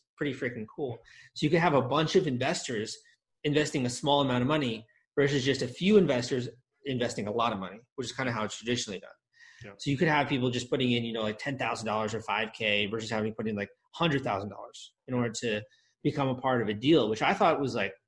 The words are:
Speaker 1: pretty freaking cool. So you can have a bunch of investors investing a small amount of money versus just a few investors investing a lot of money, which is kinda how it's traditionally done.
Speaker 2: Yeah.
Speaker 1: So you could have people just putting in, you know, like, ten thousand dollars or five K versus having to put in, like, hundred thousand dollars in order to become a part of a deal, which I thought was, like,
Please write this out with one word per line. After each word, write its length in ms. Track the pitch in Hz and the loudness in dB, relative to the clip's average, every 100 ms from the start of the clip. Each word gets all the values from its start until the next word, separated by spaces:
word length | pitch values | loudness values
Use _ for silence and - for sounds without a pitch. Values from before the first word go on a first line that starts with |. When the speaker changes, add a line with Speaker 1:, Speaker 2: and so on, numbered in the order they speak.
| _ | _
Speaker 1:
pretty 200 | - 147 | -6 -6
freaking 320 | 127 127 120 107 - | -4 -6 -6 -10 -8
cool. 220 | 139 117 - - - | -8 -8 -16 -20 -20
So 140 | - 147 | -4 2
you 40 | |
can 100 | 165 | 4
have 120 | 170 | 4
a 80 | 139 | 4
bunch 360 | 120 143 156 190 | 4 2 4 4
of 100 | 175 | 2
investors 720 | 123 135 180 - 113 113 - _ _ _ _ | 0 -2 -2 -4 -4 -6 -10 _ _ _ _
investing 420 | 151 147 151 151 120 | 0 2 2 0 -2
a 20 | |
small 320 | 123 147 143 | -2 2 4
amount 220 | 135 123 | 4 2
of 60 | 127 | 2
money 380 | 156 127 110 - _ _ - | 0 0 -6 -12 _ _ 0
versus 260 | 143 143 | 2 2
just 200 | 131 127 | 2 0
a 60 | 123 | -4
few 280 | - 180 214 | 0 6 8
investors 540 | 156 123 120 131 127 - _ _ | 6 4 0 -2 -4 -10 _ _
investing 420 | 135 127 120 - 104 | -6 -2 -2 -2 -2
a 60 | |
lot 220 | 117 117 | 0 0
of 40 | 104 | 0
money, 220 | 92 104 - | -6 -12 -12
which 120 | - 117 | -10 -8
is 40 | |
kinda 180 | - 131 | -4 -2
how 140 | 113 | -2
it's 140 | 107 - | -4 -6
traditionally 420 | 113 120 - 95 | -4 -4 -4 -8
done. 100 | - - _ _ - - | -12 -20 _ _ -20 -20
Speaker 2:
Yeah. 80 | 104 101 | -20 -8
Speaker 1:
So 120 | 143 | -4
you 60 | 135 | 2
could 120 | 165 | 4
have 200 | 151 143 | 4 2
people 220 | 139 127 | 2 0
just 180 | 120 - | 0 -2
putting 240 | 147 127 | 0 2
in, 120 | 120 | 2
you 100 | 117 | 0
know, 80 | 113 | -2
like, 160 | 107 104 | -4 -4
ten 180 | 143 135 | -6 -4
thousand 300 | 117 113 110 | -4 -4 -2
dollars 280 | 107 107 | -2 -2
or 60 | 110 | -4
five 320 | 104 104 110 | -4 -4 -4
K 340 | - 110 104 104 | -2 0 2 0
versus 220 | 113 110 | -4 -4
having 240 | 113 107 | -2 -2
to 40 | 110 | -4
put 120 | 110 | -4
in, 80 | 104 | -4
like, 140 | 101 _ _ | -6 _ _
hundred 280 | - 170 139 | -2 0 0
thousand 280 | 127 101 101 | -2 -4 -6
dollars 420 | 104 117 - - _ - | -12 -16 -18 -20 _ -6
in 60 | |
order 160 | 123 120 107 | -2 -2 -4
to 220 | 120 107 104 _ _ _ | -4 -4 -6 _ _ _
become 260 | 147 147 135 | -4 0 -2
a 60 | |
part 260 | 127 131 127 | 0 0 0
of 80 | 107 | 0
a 60 | |
deal, 340 | 104 131 160 107 | 0 4 4 4
which 140 | 110 | 0
I 100 | 147 | 0
thought 260 | 190 190 139 | 2 2 2
was, 140 | 135 | 0
like, 200 | 110 98 - | -2 -4 -6